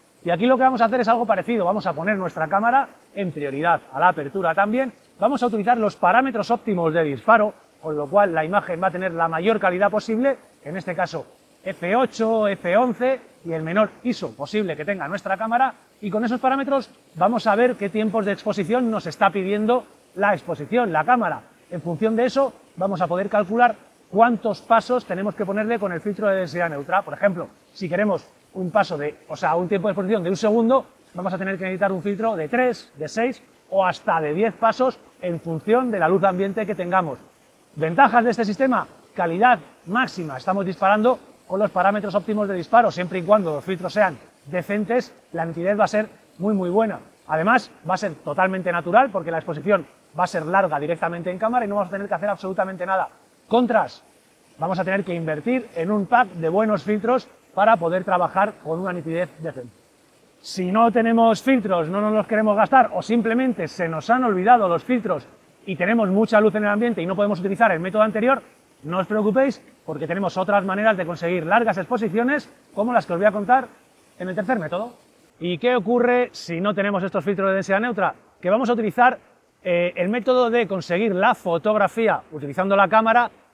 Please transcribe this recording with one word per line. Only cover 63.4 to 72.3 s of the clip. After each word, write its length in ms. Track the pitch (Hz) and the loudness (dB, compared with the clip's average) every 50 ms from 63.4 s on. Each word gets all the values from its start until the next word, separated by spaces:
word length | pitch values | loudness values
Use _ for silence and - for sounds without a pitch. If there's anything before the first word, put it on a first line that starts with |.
| 262 254 202 - 170 147 | 0 0 -2 -2 -6 -8
se 200 | - - 175 165 | -6 -4 -4 -4
nos 220 | 165 156 - - | -4 -2 0 2
han 140 | 233 262 254 | 2 2 2
olvidado 440 | 226 196 180 185 226 247 233 202 180 | 2 2 2 4 6 6 6 6 4
los 160 | 170 151 - | 0 0 0
filtros 440 | - 254 233 190 202 170 139 - - - _ _ _ _ _ _ | 0 -2 0 0 -2 -4 -4 -6 -10 -20 _ _ _ _ _ _
y 100 | 202 185 | -8 -6
tenemos 340 | 139 175 196 233 233 214 185 | -2 0 2 2 2 2 2
mucha 300 | 190 208 220 - 220 208 | 2 2 2 4 4 6
luz 140 | 214 214 - | 6 4 4
en 80 | 214 208 | 2 0
el 60 | 208 | 0
ambiente 320 | 208 208 240 240 214 196 | 0 0 0 0 -2 -2
y 40 | 165 | -4
no 100 | 180 190 | -2 -2
podemos 240 | 196 202 202 202 165 | 0 0 0 0 -2
utilizar 320 | 180 190 196 214 233 208 | -4 -4 0 2 2 2
el 80 | 175 160 | 2 2
método 240 | 175 190 180 214 214 | -2 -2 0 2 2
anterior, 400 | 220 208 214 220 254 269 254 - - _ _ _ _ _ _ - | 2 0 0 0 2 0 0 -2 -8 _ _ _ _ _ _ -10
no 160 | 151 175 190 | -6 -4 -4
os 80 | 180 - | -2 -2
preocupéis 560 | 208 214 202 220 196 262 269 277 - - - - _ _ _ | -2 0 0 2 2 2 2 0 0 -4 -10 -20 _ _ _
porque 200 | - 151 143 160 | -10 -8 -6 -6
tenemos 320 | 156 170 196 202 170 - 185 | -4 -4 -2 -4 -4 -2 -2
otras 260 | 185 185 202 202 185 | -2 0 2 0 0
maneras 320 | 196 185 202 214 220 208 185 | 0 -2 0 2 2 0 0
de 80 | 175 | -2
conseguir 400 | 160 175 147 175 170 185 175 156 | -6 -6 -4 -4 -2 -2 -2 0
largas 320 | 165 202 233 240 220 175 190 | 2 2 2 2 2 0 -2
exposiciones 720 | 175 - 247 208 226 202 165 220 240 262 | -2 -4 -4 -2 -2 -2 -2 0 0 0